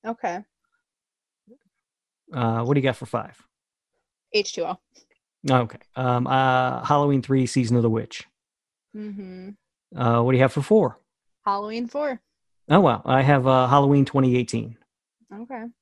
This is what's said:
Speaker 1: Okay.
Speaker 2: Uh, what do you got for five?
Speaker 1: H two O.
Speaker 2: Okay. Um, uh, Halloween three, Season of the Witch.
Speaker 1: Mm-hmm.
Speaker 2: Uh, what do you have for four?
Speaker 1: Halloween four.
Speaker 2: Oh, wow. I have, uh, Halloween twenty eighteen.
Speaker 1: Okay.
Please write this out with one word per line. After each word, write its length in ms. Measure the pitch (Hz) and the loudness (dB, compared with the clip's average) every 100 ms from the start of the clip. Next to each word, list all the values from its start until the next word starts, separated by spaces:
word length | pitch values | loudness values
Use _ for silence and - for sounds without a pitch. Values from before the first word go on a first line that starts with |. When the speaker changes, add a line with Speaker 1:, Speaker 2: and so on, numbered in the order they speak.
| 226 | -8
Speaker 1:
Okay. 320 | 233 202 175 208 _ _ _ _ _ _ _ _ _ _ 254 _ _ _ _ _ _ _ | -6 -6 -8 -12 _ _ _ _ _ _ _ _ _ _ -20 _ _ _ _ _ _ _
Speaker 2:
Uh, 300 | 143 117 113 | -4 -2 0
what 100 | 120 | 0
do 60 | 143 | 2
you 40 | |
got 120 | 131 | 0
for 100 | 120 | -2
five? 320 | 120 113 104 _ _ _ _ _ _ _ _ _ _ | -6 -8 -8 _ _ _ _ _ _ _ _ _ _
Speaker 1:
H 200 | 214 196 | -4 -4
two 100 | - | -6
O. 120 | 165 185 _ _ _ _ _ _ 139 | -8 -8 _ _ _ _ _ _ 0
Speaker 2:
Okay. 280 | 131 113 - _ | 0 0 -10 _
Um, 320 | - 131 123 127 | -6 -2 -2 0
uh, 560 | 131 131 127 127 127 | 0 2 0 -2 -4
Halloween 380 | 120 147 143 139 | 0 2 2 0
three, 240 | 123 135 | 0 0
Season 300 | 127 135 117 120 | 2 0 2 2
of 60 | |
the 60 | 117 | 2
Witch. 340 | 110 113 - - _ _ _ _ _ _ | 0 -6 -16 -18 _ _ _ _ _ _
Speaker 1:
Mm-hmm. 540 | 214 214 202 190 185 190 202 _ _ _ 147 | -14 -12 -12 -14 -16 -18 -20 _ _ _ -4
Speaker 2:
Uh, 240 | 120 117 | 0 2
what 100 | 120 | 2
do 40 | 127 | 2
you 40 | |
have 80 | 131 | 2
for 100 | - | 0
four? 380 | 135 214 139 - _ _ _ _ | 2 2 2 -6 _ _ _ _
Speaker 1:
Halloween 420 | - 202 214 226 240 | -6 -4 -6 -8 -8
four. 320 | 285 294 254 _ _ _ _ - | -6 -6 -8 _ _ _ _ 2
Speaker 2:
Oh, 120 | 165 | 4
wow. 200 | 165 113 | 4 2
I 160 | - 131 | 0 2
have, 260 | 131 143 127 | 4 4 4
uh, 200 | 131 127 | 2 4
Halloween 360 | 143 139 143 | 4 4 4
twenty 320 | 135 139 131 | 2 2 2
eighteen. 420 | 123 120 117 110 113 _ _ _ _ _ | 0 -2 -6 -8 -16 _ _ _ _ _
Speaker 1:
Okay. 300 | 202 240 247 233 _ | -18 -14 -14 -14 _